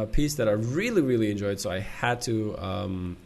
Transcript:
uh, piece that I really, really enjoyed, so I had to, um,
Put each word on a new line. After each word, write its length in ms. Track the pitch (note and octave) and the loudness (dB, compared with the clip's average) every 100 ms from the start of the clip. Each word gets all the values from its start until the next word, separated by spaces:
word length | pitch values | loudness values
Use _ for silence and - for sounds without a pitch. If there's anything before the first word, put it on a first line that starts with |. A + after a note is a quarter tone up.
uh, 20 | G#2+ | 0
piece 300 | - D3 D3 | 2 2 2
that 120 | C#3 | 2
I 60 | |
really, 480 | A#2+ A2+ D3 A#3 G#3+ | 2 2 0 2 2
really 280 | C3+ B2 G#2+ | 4 4 2
enjoyed, 300 | G2+ G2+ G2 | 0 -2 -2
so 100 | G2 | -2
I 100 | F#2 | -4
had 420 | G2+ - A#2+ A#2+ | -6 -2 -2 0
to, 340 | B2 A2 G#2+ - | 0 -2 -2 -4
um, 600 | F#2 F#2+ F#2+ F#2+ F2+ F2 | -4 -4 -4 -4 -6 -8